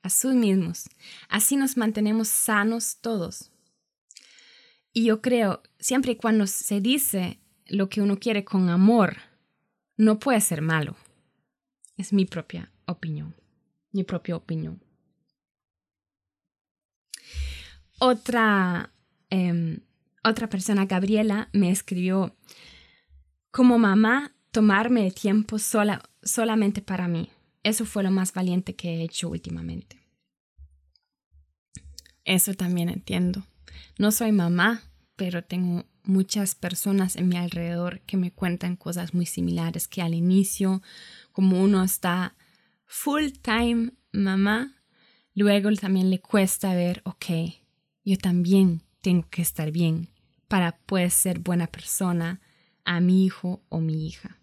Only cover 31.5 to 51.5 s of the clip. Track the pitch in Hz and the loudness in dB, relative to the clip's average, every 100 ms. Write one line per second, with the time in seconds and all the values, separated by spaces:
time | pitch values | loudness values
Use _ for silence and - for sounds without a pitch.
31.5 | _ _ - - - _ _ - 185 202 | _ _ -20 -20 -20 _ _ -2 0 0
32.5 | 190 180 175 170 185 - 185 180 190 - | -2 -4 -2 -4 -6 -6 -2 -2 -4 -10
33.5 | _ - - - - 208 214 226 208 175 | _ -20 -20 -20 -2 0 0 0 2 2
34.5 | 175 196 226 - _ _ - 185 175 - | 2 0 0 -10 _ _ -10 -6 -6 -6
35.5 | 180 180 175 - _ - 190 190 214 196 | -6 -4 -4 -8 _ 0 2 2 -2 -4
36.5 | - 175 175 202 196 185 - 180 175 175 | -6 -8 -6 0 0 0 0 0 0 -4
37.5 | 170 170 170 175 180 - 190 180 - 185 | -6 -6 -4 -6 -8 -6 -4 -4 -2 -4
38.5 | 175 180 180 170 175 170 180 170 - 175 | -2 -4 -6 -6 -8 -4 -2 -2 -4 -4
39.5 | 170 165 165 - - 170 165 175 190 196 | -2 -4 -6 -8 -6 -4 0 4 4 2
40.5 | - 190 190 - - - - _ - 190 | 0 0 -2 -6 -20 -20 -20 _ 0 2
41.5 | 185 190 196 190 - 180 180 180 _ _ | 4 4 4 0 -2 -2 -2 -4 _ _
42.5 | _ _ _ _ - 294 294 302 - - | _ _ _ _ -6 -2 0 -2 -6 -4
43.5 | 226 233 233 233 _ _ - 196 190 202 | 0 0 0 -2 _ _ -2 0 2 2
44.5 | 220 269 _ _ _ _ _ _ 196 202 | 0 -4 _ _ _ _ _ _ 0 4
45.5 | 202 202 208 190 190 185 185 _ 208 190 | 4 2 0 2 2 2 0 _ 2 2
46.5 | - 190 180 175 180 - - - 165 170 | 0 -2 0 0 -4 -10 -12 -4 -4 -4
47.5 | - _ _ _ _ 202 190 185 175 175 | -8 _ _ _ _ -2 0 2 0 4
48.5 | 196 190 165 _ _ 190 180 - - 170 | 4 4 2 _ _ 0 0 0 -4 -4
49.5 | - 156 160 170 160 170 _ _ _ _ | -4 -4 0 0 0 -6 _ _ _ _
50.5 | 202 170 - - 190 175 - 185 170 170 | 0 0 -4 -4 0 0 0 0 -2 -2